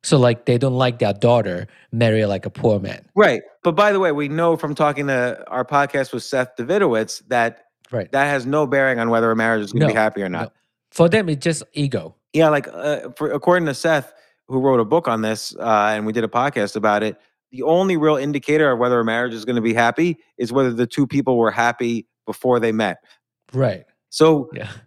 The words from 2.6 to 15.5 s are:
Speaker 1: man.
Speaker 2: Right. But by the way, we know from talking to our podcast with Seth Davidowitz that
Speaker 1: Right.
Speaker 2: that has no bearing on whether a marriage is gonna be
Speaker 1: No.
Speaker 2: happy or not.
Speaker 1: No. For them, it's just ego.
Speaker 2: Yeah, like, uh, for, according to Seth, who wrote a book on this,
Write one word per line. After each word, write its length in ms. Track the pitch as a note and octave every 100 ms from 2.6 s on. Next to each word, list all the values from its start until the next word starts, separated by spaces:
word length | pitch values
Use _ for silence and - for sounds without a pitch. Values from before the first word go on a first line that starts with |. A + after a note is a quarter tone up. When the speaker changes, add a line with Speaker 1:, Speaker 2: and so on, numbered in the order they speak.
| A#2+ G#2
Speaker 1:
man. 240 | F#2+ - _
Speaker 2:
Right. 280 | F#3+ G3 A2+ - _
But 100 | F3
by 200 | E3 G#3
the 80 | G3
way, 120 | F#3
we 160 | D3 D3
know 280 | D#3 E3+ D#3+
from 180 | D3+
talking 340 | D3 D3+ C#3+ C#3
to 360 | C3 B2 - -
our 180 | B2+ B2
podcast 480 | C#3+ C#3+ C#3 C3
with 80 | B2
Seth 340 | - C3+ B2+ -
Davidowitz 720 | B2 G3+ F3+ A2 A2 - _
that 360 | B2 A#2 - _ _ _
Speaker 1:
Right. 200 | A#2+ F#2
Speaker 2:
that 120 | C3+ C#3+
has 200 | C#3+ B2
no 200 | D3 C#3+
bearing 320 | C#3 C3+ A#2+
on 120 | A#2
whether 200 | A#2 A2+
a 60 | A2+
marriage 280 | A2+ A2+
is 80 | G2+
gonna 160 | A#2 D3+
be 40 |
Speaker 1:
No. 80 | A2
Speaker 2:
happy 220 | A2 G2+
or 80 | F#2+
not. 140 | E2+
Speaker 1:
No. 60 | E2 _ _ _ _
For 160 | - E3+
them, 180 | A3 F3+
it's 160 | C#3+
just 180 | E3+ D#3 -
ego. 400 | - C#3 A2+ E2 _ _
Speaker 2:
Yeah, 160 | D3+ D#3+
like, 200 | D3 -
uh, 380 | E2+ D3 C#3+ - -
for, 140 | D3+
according 340 | D3 F3+ F3+ D#3+
to 80 |
Seth, 400 | C3 E3 D3+ - _ _ _ _
who 120 | C3
wrote 200 | C3+ B2+
a 40 | G#2+
book 220 | E3 E3
on 120 | A2+
this, 340 | A2 A2 -